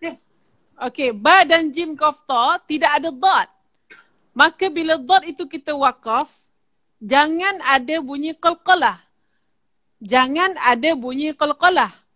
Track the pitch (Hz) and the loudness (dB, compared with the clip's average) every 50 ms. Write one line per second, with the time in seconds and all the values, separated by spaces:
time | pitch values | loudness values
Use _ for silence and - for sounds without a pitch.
0 | 330 330 - - _ _ _ _ _ _ _ _ _ _ _ - 247 247 - - | -14 -14 -14 -14 _ _ _ _ _ _ _ _ _ _ _ -10 -10 -10 -6 -4
1 | 254 247 226 202 214 302 359 381 349 285 330 330 330 302 254 320 339 320 302 269 | -4 -4 -2 0 4 6 6 6 6 4 4 2 2 0 -6 -6 -8 -8 -4 -2
2 | 302 302 - - _ - 269 233 240 285 339 349 _ - 302 302 330 302 294 302 | 0 -2 -2 -2 _ -4 -2 0 0 0 0 -2 _ -6 -4 0 0 0 0 0
3 | 277 330 269 247 311 381 370 240 185 - _ _ _ _ _ _ _ - - - | -4 -4 -4 -2 0 2 2 2 0 -4 _ _ _ _ _ _ _ -20 -20 -20
4 | _ _ _ _ _ _ - 240 294 330 - - 370 381 294 330 320 320 320 311 | _ _ _ _ _ _ 0 2 2 2 2 0 -4 -4 -2 -2 -2 -2 -2 -2
5 | 254 240 370 381 311 339 277 - 349 277 - 294 - 311 294 285 277 254 240 _ | 0 2 2 2 2 -2 -10 -10 -10 -12 -12 -12 -8 -6 -4 0 0 0 0 _
6 | - 226 220 254 302 - _ _ _ _ _ _ _ _ _ _ _ _ _ - | -6 -4 -2 -2 -2 -4 _ _ _ _ _ _ _ _ _ _ _ _ _ -14
7 | 220 202 262 277 294 311 320 330 370 392 403 359 285 262 269 269 247 247 311 330 | -6 0 2 2 2 2 0 -2 -2 -4 -4 -4 0 0 0 0 0 -2 -6 -6
8 | 277 254 285 277 294 320 311 - - 339 339 - - - - 349 277 220 180 - | -6 -6 -8 -8 -8 -8 -6 -2 -2 -2 -2 0 0 0 2 2 2 0 -2 -4
9 | _ _ _ _ _ _ _ _ _ _ _ _ _ _ _ _ _ _ _ - | _ _ _ _ _ _ _ _ _ _ _ _ _ _ _ _ _ _ _ -18
10 | 220 196 233 254 262 262 277 330 370 381 370 - - 240 240 233 240 311 330 262 | -6 0 2 2 2 2 0 0 0 -2 -2 0 2 2 2 2 2 0 0 -2
11 | 233 254 254 277 302 311 302 - 302 294 285 - 339 359 370 302 240 190 - _ | -4 -8 -6 -6 -6 -6 -4 -2 -2 -2 0 2 2 2 4 2 0 -2 -4 _
12 | _ _ _ | _ _ _